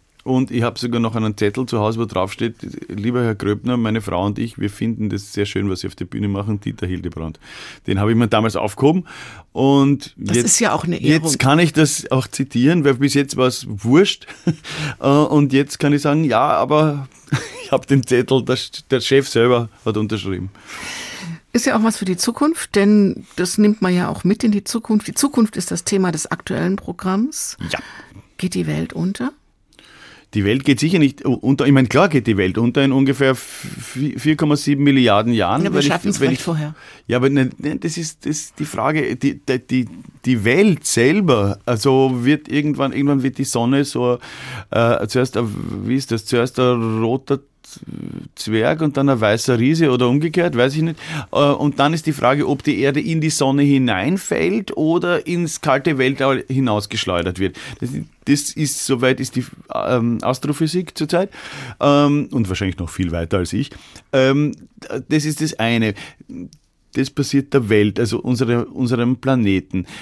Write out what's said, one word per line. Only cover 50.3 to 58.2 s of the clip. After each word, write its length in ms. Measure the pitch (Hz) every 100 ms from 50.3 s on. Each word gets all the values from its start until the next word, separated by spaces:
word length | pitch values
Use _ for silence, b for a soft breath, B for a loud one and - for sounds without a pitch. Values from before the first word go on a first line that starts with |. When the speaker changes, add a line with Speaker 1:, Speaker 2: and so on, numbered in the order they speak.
| 175 170 123
Speaker 1:
weiß 180 | 131 151
ich 60 |
nicht. 180 | 165 160 B 160 B
Äh, 40 | -
und 440 | 143 139 147 139
dann 140 | 143
ist 140 | 165 160
die 60 |
Frage, 340 | 143 120 143 131
ob 160 | 139
die 160 | - 104
Erde 200 | 135 143
in 220 | - 160
die 80 | 156
Sonne 320 | - 135 143
hineinfällt 1120 | 143 135 127 92 120 190 - - 180 214 190 -
oder 520 | 156 170 175 175 -
ins 340 | 175 160 -
kalte 380 | 151 139 165 139
Weltall 440 | 131 139 135 131 -
hinausgeschleudert 920 | 135 127 104 101 110 - 87 87 87
wird. 220 | 95 B B B
Das, 120 | 120 139 - _